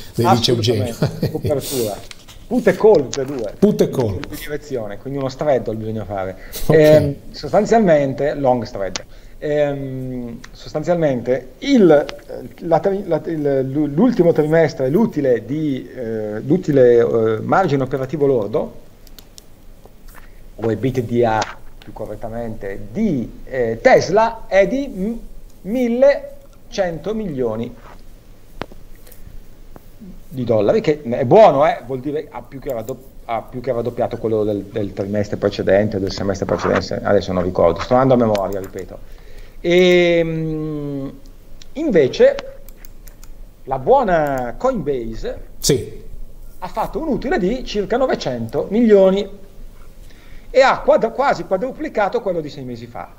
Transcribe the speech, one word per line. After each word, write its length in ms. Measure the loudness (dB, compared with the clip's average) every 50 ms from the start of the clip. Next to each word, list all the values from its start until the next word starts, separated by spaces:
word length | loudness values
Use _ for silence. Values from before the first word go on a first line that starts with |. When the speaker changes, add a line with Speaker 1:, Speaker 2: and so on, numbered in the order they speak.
| -16 -8 -4
Speaker 1:
le 140 | 0 2 4
dice 200 | 4 4 4 0
Eugenio. 320 | 0 0 0 0 0 0 -2 -4
Speaker 2:
Assolutamente, 400 | -2 -2 -4 -4 -2 -4 -4 -4
Speaker 1:
<laughs> 0 |
Speaker 2:
copertura. 680 | -4 -4 -2 -2 -2 -2 -4 -4 -4 -2 -2 -4 -4 -8 -12 -16 -16 -18 -18 -20 -20 -20 -8
Put 200 | -4 -2 2 4
e 80 | 2 4
call, 260 | 6 6 6 6 6 4
tutte 180 | 0 -4 -6
e 40 | -6
due. 280 | -6 -6 -6 -6 -8 2 4
Speaker 1:
Put 220 | 4 4 6 4
e 80 | 2 2
call. 240 | 2 0 0 0 -2
Speaker 2:
In 80 | -4 -8 -10 -12
direzione, 640 | -12 -10 -8 -8 -10 -8 -8 -8 -6 -6 -8 -10
quindi 220 | -10 -10 -8 -6 -4
uno 100 | -4 -6
straddle 460 | -6 -2 0 2 2 2 0 -2 -6
bisogna 300 | -4 -6 -6 -6 -6 -6
fare. 300 | -6 -6 -4 -4 -6 -8 -10 -14 -14 -8 -2 2
Speaker 1:
Ok. 100 | 4 6
Speaker 2:
Ehm, 400 | 8 8 8 8 6 6 2 -4 -6 -12 -16
sostanzialmente, 1000 | -14 -12 -6 0 2 2 4 4 4 4 6 6 4 4 4 0 -2 -2 -2 -2 -2
long 300 | 2 2 2 2 2 -2
straddle. 420 | -6 -6 -6 -6 -6 -6 -10 -12 -14 -18 -20 -20 -20 -14
Ehm, 1000 | -10 -4 -2 0 0 0 0 -2 -4 -8 -8 -8 -8 -8 -8 -8 -8 -10 -10 -12 -14 -16 -20
sostanzialmente 1000 | -20 -18 -16 -8 -8 -4 -2 -2 0 0 2 0 0 -2 0 -2 -2 -2 -2 -10 -14 -8
il, 460 | -2 2 4 6 6 8 6 6 4 0 -8 -14 -16 -14 -14 -14 -14 -14 -16 -10
la 200 | -2 0 0 2
tri-, 240 | 2 0 -2 -2 -2
la, 160 | -2 -2 -2 -2
il, 440 | -4 -6 -2 -2 0 0 0 -2 -2
l'u-, 180 | -2 -2 -2
l'ultimo 440 | 0 2 2 2 4 4 4 4 4
trimestre, 580 | 4 4 2 4 4 4 4 2 0 -2 -2 0
l'utile 540 | 2 2 2 2 0 0 2 2 2 2 0
di, 420 | -4 -4 -4 -2 -2 -4 -4 -8 -10 -12
eh, 460 | -10 -8 -6 -6 -6 -6 -6 -6 -6
l'utile, 600 | 0 0 0 0 2 2 4 6 8 8 8 6
eh, 400 | 4 4 2 2 2 2 0 -2
margine 420 | 0 0 2 2 2 2 0 -2 -2
operativo 420 | -2 -4 -6 -4 -6 -2 0 2
lordo, 480 | 2 2 2 0 -2 -2 -4 -4 -6 -10 -16 -20 -20 -20 -20 -20 -20 -20 -20 -20 -20 -20 -20 -20 -20 -20 -20 -20 -20 -20 -20 -20 -20 -20 -20 -20 -20 -20 -20 -20 -20 -20 -20 -20 -20 -10
o 160 | -4 -2 -2
ebitda 680 | -2 0 -2 -2 -2 -2 -4 0 0 2 2 2 2 0 -2 -4 -8 -12 -16 -16 -16
più 160 | -16 -16 -16 -12
correttamente, 960 | -12 -12 -10 -10 -10 -10 -10 -8 -8 -8 -8 -8 -8 -8 -8 -8 -8 -10 -8
di, 500 | -4 -2 -2 0 0 -2 -4 -6 -10 -14 -12
eh, 360 | -8 -4 -2 -2 -2 -2 2
Tesla 640 | 4 6 6 6 4 2 2 2 2 2 -2 -6 -6
è 200 | 0 2 4 4
di 200 | 4 0 -2 -4
m-, 320 | -6 -6 -6 -4 -4 -6 -6 -10 -12 -14 -16 -16 -16 -20 -14
millecento 1500 | -8 -6 -2 0 0 0 2 4 4 4 4 2 -4 -12 -16 -18 -20 -20 -20 -20 -20 -10 -6 -4 -4 -4 -4 -6 -8 -6 -6
milioni 600 | -6 -6 -6 -4 -4 -4 -4 -4 -6 -8 -10 -12 -16 -20 -20 -20 -20 -18 -20 -20 -20 -20 -20 -20 -20 -20 -20 -12 -12 -12 -12 -12 -16 -16 -16 -18 -18 -18 -20 -18 -18 -18 -16 -16 -16 -18 -18 -20 -20 -20 -20 -20 -20 -20 -20 -20 -18 -18 -18 -18 -18 -16
di 160 | -12 -10 -6 -2
dollari, 380 | 0 2 4 4 4 2 2
che 220 | 2 0 -2 -2 -2
è 220 | -4 -2 -2 2
buono, 420 | 6 8 8 8 8 8 6 2
eh, 120 | 2 0 -2 -6
vuol 140 | -8 -8 -6
dire 280 | -6 -6 -6 -6 -8 -10
ha 100 | -14 -16
più 180 | -14 -14 -16 -14
che 120 | -10 -8
raddop-, 320 | -8 -8 -8 -8 -10 -12 -14 -18 -20 -18 -10
ha 160 | -6 -6 -6
più 180 | -6 -8 -12 -6
che 100 | -4 -4
raddoppiato 460 | -4 -2 -4 -4 -2 -2 -4 -4 -4
quello 260 | -4 -2 -2 0 0 0
del, 200 | 0 -2 -4 -6
del 300 | -6 -6 -6 -6 -6 -6
trimestre 440 | -6 -6 -2 -2 -2 -2 -2 -4
precedente, 600 | 0 0 0 0 0 2 4 4 4 4 2 0 -2
del 120 | -2 -4
semestre 340 | -4 -4 -4 -4 -2 -2 -2
precedente, 540 | -2 -2 0 0 0 0 0 0 -4 -6 -4 0
adesso 280 | 2 2 2 2 0
non 120 | -2 -2 -2
ricordo, 360 | 0 2 4 4 4 4 0
sto 120 | 0 2 4
andando 200 | 4 6 4 4 4 4
a 40 |
memoria, 320 | 2 2 0 0 -4 -4 -6
ripeto. 640 | -8 -10 -10 -12 -12 -12 -14 -16 -16 -16 -18 -18 -18 -18 -16 -16 -16 -16 -14 -4 0
Ehm, 1400 | 2 4 6 6 6 6 6 6 4 4 2 2 0 -2 -2 -2 -4 -4 -4 -6 -6 -6 -6 -6 -6 -6 -6 -8 -10 -12 -14 -18 -20 -20 -20 -18 -16 -16 -14 -14 -12 -8
invece 600 | -4 -2 2 4 4 4 4 4 4 4 4 4 0 -6 -12 -16 -16 -16 -18 -18 -18 -18 -18 -18 -18 -18 -18 -18 -18 -18 -16 -16 -16 -16 -18 -18 -16 -6
la 160 | -4 -4 -2
buona 760 | 4 4 4 6 6 4 4 2 2 2 0 -2 -4 -4 -4 -2
Coinbase 800 | -2 0 0 0 -2 -2 -2 -2 -4 -6 -8 -8 -8 -8 -8 -10 -14 -14 -12
Speaker 1:
Sì. 460 | -2 0 2 2 2 -2 -6 -12 -14 -12 -12 -10 -10 -10 -10 -12 -16 -16 -16 -12 -12
Speaker 2:
ha 80 | -12
fatto 320 | -8 -4 -4 -4 -4 -4 -6
un 60 | -4
utile 320 | -2 -4 -2 -2 -2 0 0
di 240 | 0 0 -2 -2 -6
circa 320 | -4 -4 -4 -2 -2 0
novecento 720 | 0 2 0 0 -2 -2 -6 -4 -4 -6 -4 -4 -4 -4 0
milioni 580 | 2 2 6 8 8 8 8 6 4 2 -2 -6 -10 -16 -18 -18 -16 -16 -16 -16 -16 -18 -18 -18 -18 -18 -20 -20 -20 -20 -18 -18 -18 -16 -14 2
e 100 | 4 4
ha 200 | 6 6 4 2
quad-, 300 | 4 4 4 4 2 0 0
quasi 320 | 0 0 0 0 0 -2
quadruplicato 760 | -2 -2 -2 -2 -6 -6 -8 -10 -4 -2 0 0 0 0 -2
quello 200 | -2 -2 -4 -4
di 80 | -6 -8
sei 140 | -10 -12 -12
mesi 220 | -10 -12 -12 -14
fa. 240 | -14 -12 -14 -14 -14 -16